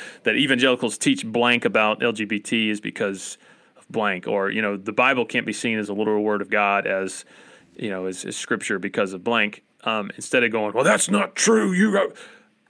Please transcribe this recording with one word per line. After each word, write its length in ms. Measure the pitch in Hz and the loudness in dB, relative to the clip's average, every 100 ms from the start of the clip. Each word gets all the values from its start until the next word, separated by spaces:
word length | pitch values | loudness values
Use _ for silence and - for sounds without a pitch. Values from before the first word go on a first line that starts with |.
| - - | -16 -6
that 120 | 113 113 | 0 2
evangelicals 600 | 139 127 131 123 120 - | 2 4 4 2 0 0
teach 260 | 143 131 | 0 0
blank 400 | 113 117 120 120 | 0 2 4 4
about 380 | 120 110 107 107 | 2 2 2 2
L 100 | 123 | 0
G 140 | 110 104 | 0 -2
B 120 | 104 | -4
T 300 | - 117 110 | -2 0 0
is 100 | 104 | -2
because 600 | - - 104 95 - - _ - _ _ | -4 -4 -4 -4 -10 -14 _ -20 _ _
of 100 | - | -8
blank," 400 | 113 104 90 - | -2 -2 -2 -2
or, 220 | 101 98 | 0 0
you 100 | 107 | 0
know, 160 | 107 101 | -2 -2
"The 160 | 101 | -4
Bible 320 | 101 127 127 | 0 2 2
can't 220 | 110 123 113 | 0 -2 -4
be 80 | |
seen 240 | 101 120 110 | -4 -2 -2
as 100 | 104 | -2
a 60 | |
literal 280 | 101 107 104 | -2 0 2
word 200 | 107 104 | 2 0
of 80 | 98 | 0
God, 360 | 107 101 101 - | 0 2 2 0
as, 380 | 95 95 - - - - - _ | -2 -4 -8 -16 -20 -20 -20 _
you 140 | - 110 | -10 -8
know, 160 | 95 | -6
as, 200 | 92 92 - | -6 -8 -8
as 100 | - | -8
scripture 420 | - 107 - 98 | -4 -4 -2 -4
because 360 | 98 113 98 | -2 -2 -2
of 100 | 95 | -2
blank," 380 | 107 117 104 - _ _ | -2 0 0 -4 _ _
um, 260 | - 110 101 - | -4 -4 -4 -10
instead 280 | - 127 | -2 2
of 80 | 117 | 2
going, 220 | 110 104 | 0 -2
"Well, 100 | 110 | 2
that's 240 | 156 208 - | 4 4 2
not 280 | 202 196 - | 0 0 0
true, 360 | - 220 202 | 4 4 4
you 200 | 180 214 | 4 4
go," 200 | 196 - - - - _ _ _ | 4 0 -4 -20 -20 _ _ _